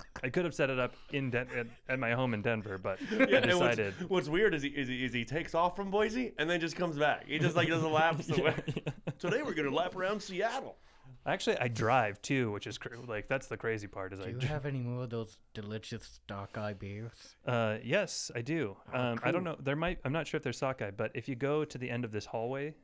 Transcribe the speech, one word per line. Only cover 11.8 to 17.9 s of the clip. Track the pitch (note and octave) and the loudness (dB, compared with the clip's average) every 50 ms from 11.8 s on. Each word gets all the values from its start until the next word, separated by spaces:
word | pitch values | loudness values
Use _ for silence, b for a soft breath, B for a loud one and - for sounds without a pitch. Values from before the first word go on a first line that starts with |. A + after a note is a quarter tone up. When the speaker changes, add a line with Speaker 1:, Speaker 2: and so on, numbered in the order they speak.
| A#2 A2 B2+ B2+ A2+ G#2 G2+ - | 4 6 6 6 4 2 0 -4
Speaker 1:
too, | - - C#3+ C3 B2 A2 | -2 0 2 2 2 2
which | G2+ G2+ - | 0 -4 -6
is | G#2+ - - | -8 -8 -8
cr-, | - B2+ A#2+ A#2 B2+ | -10 -12 -12 -10 -8
like, | B2 A2 G#2 G2+ - | -6 -4 -4 -2 -2
that's | C3+ C3+ - | -2 -2 -2
the | - A#2 | -6 -8
crazy | - - A#2 A2+ G#2+ G#2 | -4 -2 -2 -2 -2 -4
part. | G2+ - G2+ F#2+ F#2 | -8 -8 -8 -8 -6
Is | F#2+ F#2+ | -6 -8
Speaker 3:
Do | F#2+ | -6
Speaker 1:
I | F#2 | -6
Speaker 3:
you | A#2 B2+ | -2 -2
Speaker 1:
dri- | C3 C#3 | 0 0
Speaker 3:
have | D3+ D3 C3+ | 0 -2 -2
any | D3 C3+ C3 | -4 -4 -4
more | A#2+ A#2+ B2 B2 B2+ | -4 -4 -4 -4 -4
of | A#2 | -4
those | A#2 A#2 A2 G#2+ - - - _ - | -4 -6 -6 -8 -12 -18 -20 _ -12
delicious | A2+ G2+ G#2 A2 A2 - - A#2 G#2 - | -10 -8 -6 -6 -8 -6 -8 -8 -10 -10
stock | - - - _ - G2+ G2 G2+ - - A2+ | -14 -18 -18 _ -10 -8 -8 -8 -8 -6 -4
eye | G#2+ G#2 | -4 -4
beers? | G2+ F#2+ G#2 G2 G2+ G#2 A2+ A#2 - - - - - _ - | -4 -6 -8 -8 -8 -8 -8 -10 -12 -16 -20 -20 -20 _ -2
Speaker 1:
Uh, | B2+ B2 A#2 A2+ G#2+ G#2+ A2 A#2 | 0 2 2 2 2 0 -2 0
yes, | A#2 | 0